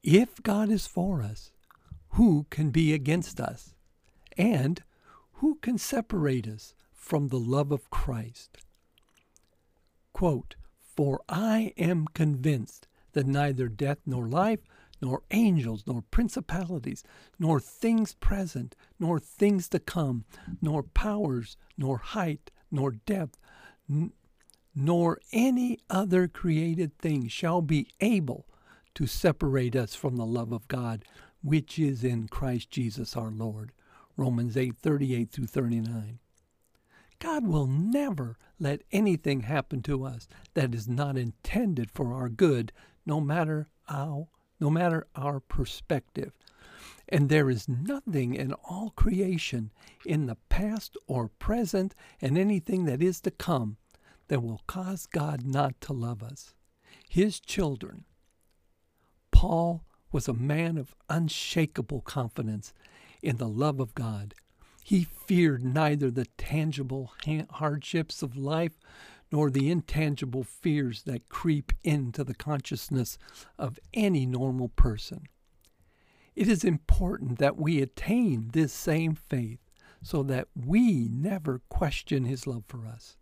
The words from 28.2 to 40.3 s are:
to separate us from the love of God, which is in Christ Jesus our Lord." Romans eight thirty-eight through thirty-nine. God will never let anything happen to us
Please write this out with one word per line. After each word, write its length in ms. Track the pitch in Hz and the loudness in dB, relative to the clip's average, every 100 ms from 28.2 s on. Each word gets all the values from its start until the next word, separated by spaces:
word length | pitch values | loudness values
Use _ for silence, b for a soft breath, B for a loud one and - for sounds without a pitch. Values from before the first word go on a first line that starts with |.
| 151 - - b b b b | 0 -6 -12 b b b b
to 140 | - 135 | -4 -4
separate 680 | - 175 143 147 135 123 127 | 2 2 2 0 0 2 0
us 200 | 110 - | -2 -4
from 220 | 147 123 | -4 -2
the 80 | 113 | -2
love 260 | 120 113 | -2 -2
of 160 | 113 - | -6 -6
God, 360 | 131 120 113 - B B B | -6 -4 -6 -10 B B B
which 380 | 143 156 - - | 0 0 0 -2
is 240 | 151 131 | 0 0
in 240 | 123 117 110 | -2 -2 -4
Christ 420 | - 135 120 - | -4 -2 -2 -4
Jesus 480 | - 120 107 107 120 | -4 -4 -4 -8 -6
our 140 | 113 | -6
Lord." 420 | 110 113 107 110 _ b b b - | -6 -6 -6 -12 _ b b b -4
Romans 400 | 131 120 120 120 | 0 0 0 -2
eight 220 | 127 117 | -2 -2
thirty-eight 540 | 160 147 135 123 113 | -2 0 0 0 -2
through 160 | - 117 | -6 -4
thirty-nine. 720 | 135 120 117 113 117 107 117 _ _ _ _ _ _ b b b _ | -2 0 0 -2 -6 -10 -14 _ _ _ _ _ _ b b b _
God 260 | 330 302 226 | -4 -2 2
will 200 | 156 135 | 2 2
never 680 | 139 196 269 277 165 120 117 b _ | 0 2 0 0 -4 -6 -10 b _
let 220 | 143 143 - | -4 -4 -2
anything 500 | 202 208 165 156 139 | 2 2 2 0 -2
happen 400 | 110 131 - 135 | 0 -2 -2 -6
to 200 | 120 135 | -2 -4
us 240 | 135 117 - | -4 -10 -16